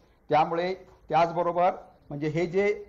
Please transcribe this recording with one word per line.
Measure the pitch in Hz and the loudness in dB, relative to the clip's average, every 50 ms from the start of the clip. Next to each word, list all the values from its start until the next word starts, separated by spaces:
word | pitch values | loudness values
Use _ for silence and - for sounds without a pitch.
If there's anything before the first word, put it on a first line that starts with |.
| _ _ _ _ _ _ | _ _ _ _ _ _
त्यामुळे | - - 160 165 165 170 175 180 190 - - - - _ - - | 2 2 2 2 0 -2 -2 -4 -4 -6 -10 -18 -20 _ -8 -2
त्याचबरोबर | 156 156 170 170 160 175 170 170 165 175 175 185 - - - - - _ _ - | 2 2 2 2 0 -2 -2 -2 0 2 2 2 0 -2 -8 -20 -20 _ _ -14
म्हणजे | 151 143 147 156 | -10 -6 -4 -2
हे | 143 165 175 | -2 -2 -2
जे, | 170 165 190 202 208 208 208 - | 0 0 0 0 0 0 -2 -6